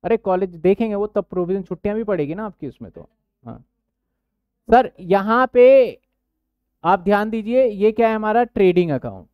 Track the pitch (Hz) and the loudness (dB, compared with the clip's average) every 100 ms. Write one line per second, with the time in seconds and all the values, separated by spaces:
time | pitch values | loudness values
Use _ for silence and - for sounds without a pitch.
0 | 180 220 196 185 190 170 180 196 226 202 | -2 -4 -2 -4 -4 -2 -2 0 -2 -4
1 | 208 208 190 180 175 196 185 180 202 214 | -4 -6 -6 -8 -6 -6 -8 -8 -6 -6
2 | 220 185 143 175 220 - 143 - 101 - | -4 -4 -4 -8 -12 -12 -16 -14 -20 -20
3 | - _ _ _ 120 113 _ _ _ _ | -20 _ _ _ -20 -20 _ _ _ _
4 | _ _ _ _ _ _ - 226 240 _ | _ _ _ _ _ _ 2 2 2 _
5 | 180 196 196 233 262 247 247 269 233 - | -2 -2 2 0 0 4 6 6 4 -4
6 | _ _ _ _ _ _ _ _ 165 190 | _ _ _ _ _ _ _ _ -2 0
7 | 180 202 220 226 208 247 254 208 208 220 | 0 -2 -2 -6 -2 0 0 2 0 2
8 | 226 220 214 220 240 - 190 175 170 135 | 0 0 -2 0 -2 2 2 4 0 -4
9 | 117 95 82 | -6 -14 -20